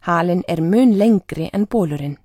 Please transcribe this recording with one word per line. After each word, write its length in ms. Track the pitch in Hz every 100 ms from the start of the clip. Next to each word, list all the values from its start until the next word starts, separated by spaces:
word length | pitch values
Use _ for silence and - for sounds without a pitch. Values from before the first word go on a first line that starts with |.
Halinn 440 | - 170 175 180 -
er 140 | 170
mun 300 | 165 208 254 196
lengri 540 | 214 208 - - 160
en 140 | 196 208
bolurinn. 480 | 240 170 147 143 143